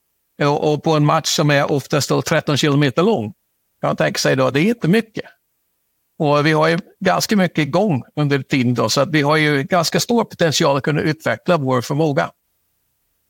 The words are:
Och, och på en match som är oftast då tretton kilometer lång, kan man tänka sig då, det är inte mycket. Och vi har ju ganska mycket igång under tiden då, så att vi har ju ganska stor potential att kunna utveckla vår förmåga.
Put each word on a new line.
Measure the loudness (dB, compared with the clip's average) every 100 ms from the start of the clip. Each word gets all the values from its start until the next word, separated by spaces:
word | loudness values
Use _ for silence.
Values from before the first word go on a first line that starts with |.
| _ _ _ -4
Och, | -2 0 0
och | 0
på | 0
en | 2 2
match | 0 -2 -2
som | 2
är | 2 0
oftast | -2 -2 -4 -2
då | -2
tretton | 0 -2 0 0
kilometer | 2 2 2 2
lång, | 0 0 -4 -12 _ _ _ _
kan | -4
man | -2
tänka | -2 -2
sig | 0 0
då, | 0
det | 2
är | 0
inte | 0 0
mycket. | 0 -2 -8 -14 _ _ _ _ _ _ _ _ -4
Och | 0 2 2
vi |
har | 2 0
ju | -2 -6 -6
ganska | -2 -2 0 0
mycket | 0 -2
igång | -2 0 0 -2 -4 -4
under | 0 -2
tiden | -2 0 0
då, | 0 0
så | 0
att | 0
vi | 0
har | 0 2
ju | 2 0
ganska | 0 -2 0 -2
stor | 0 -2
potential | -2 -2 0 2 2 0
att |
kunna | 0 0
utveckla | -2 -2 -4 -4 0 0
vår | 0 -2
förmåga. | -2 -2 -2 -2 -4 -8 _ _ _ _ _ _ _ _ _